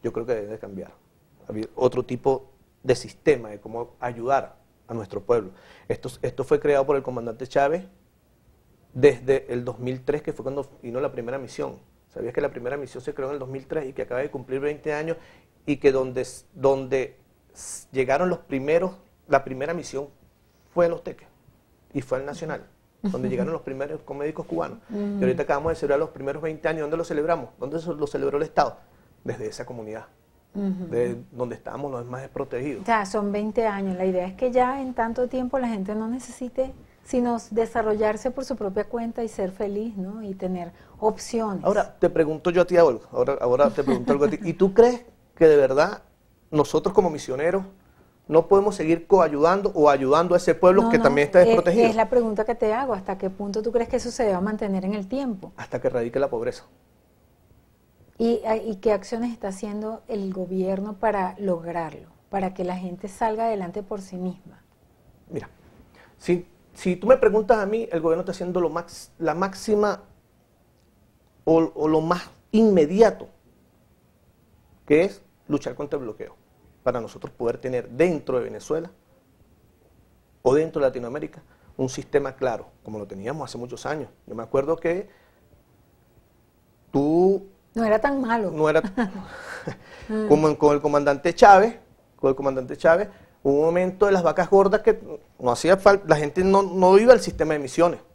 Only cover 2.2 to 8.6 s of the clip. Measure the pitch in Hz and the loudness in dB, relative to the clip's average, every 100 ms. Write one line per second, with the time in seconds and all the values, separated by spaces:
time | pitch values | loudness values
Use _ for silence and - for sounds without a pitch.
2.2 | 139 135 - _ _ _ 131 123 - - | -2 -2 -6 _ _ _ -2 -2 -2 -2
3.2 | - 131 110 104 110 117 120 _ 123 117 | 0 0 -2 -14 -12 -10 -10 _ -8 -6
4.2 | 120 135 131 - _ _ - 117 101 101 | 0 0 -2 -18 _ _ -12 -10 -8 -10
5.2 | - 117 95 - - - _ - 127 - | 0 0 0 -18 -20 -20 _ -8 -8 -8
6.2 | 127 - 131 147 147 143 139 139 131 123 | -8 -6 0 0 2 0 2 0 -2 -8
7.2 | 117 110 123 143 139 170 190 _ _ _ | -8 -10 -4 0 0 -2 -8 _ _ _
8.2 | _ _ _ _ | _ _ _ _